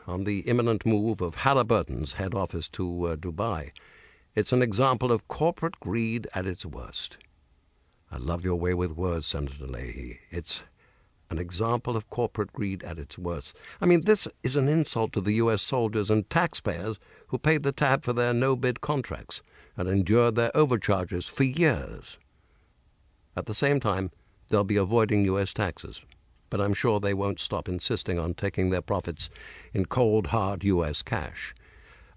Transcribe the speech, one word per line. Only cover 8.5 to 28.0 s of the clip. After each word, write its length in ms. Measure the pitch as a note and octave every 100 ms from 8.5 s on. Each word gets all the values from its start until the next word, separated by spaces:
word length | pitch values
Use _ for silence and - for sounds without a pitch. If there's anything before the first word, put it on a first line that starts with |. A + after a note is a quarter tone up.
| F2
way 180 | F2
with 220 | F2+ F2+ D#2
words, 320 | F#2 E2+ D2+
Senator 360 | D#2 C#2+ C2+
Leahy. 540 | C2+ A#1+ B1 B1 A#1+ - _
It's 340 | F2 - - - _ _ _ _ _ -
an 80 | D#2+
example 580 | F2+ F2+ A2+ A#2+ A#2+ A2+
of 140 | -
corporate 420 | - A#2 - G2
greed 300 | - G2+ F#2+
at 160 | - E2
its 180 | C#2+ -
worst. 380 | F2 E2+ - - - -
I 60 | F3
mean, 140 | F3
this 260 | F3 G#3 - -
is 140 | C3 C#3
an 100 | C3+
insult 440 | D#3+ D3 A#2 A2
to 80 | -
the 140 | F#2+
U 140 | A2 A2+
S 140 | G#2+
soldiers 480 | - C3 A2+ A2 G2+
and 180 | G#2+ G2+
taxpayers 680 | E3 F3 - - E2 G#2 A2 _ - -
who 100 | B2+
paid 240 | D3+ D#3
the 80 | C#3
tab 320 | - C#3 C3
for 100 | -
their 220 | A#2+ A#2+
no-bid 460 | A#2+ C3 B2+ B2+ A#2+
contracts 600 | - D3 - E2 - - - - - -
and 120 | F2+
endured 460 | G2 F2+ A2+ A#2+
their 160 | A2+ A#2 D3+
overcharges 720 | D3+ A#2 - F#2+ F#2 F2+ -
for 160 | -
years. 720 | C3+ C#3 E3 F2+ B1 - - - _ _ _ _ _ _ _ _ _ _ _ -
At 100 | F2+
the 80 |
same 240 | G#2+ C#3 C#3+
time, 320 | A2 F#2+ F#2+ - _ _ -
they'll 160 | G#2
be 100 | G2
avoiding 500 | G#2 F#2+ A#2 G#2+ G#2 G2
U 120 | G2
S 160 | F#2+
taxes, 480 | - F#2+ - - - - - _ _ _
but 100 | G2+
I'm 140 | G2+
sure 240 | G2+ B2 G#2
they 160 | G2+
won't 240 | G2 G2 F#2+
stop 300 | - F#2+ E2+
insisting 500 | F2+ - A2+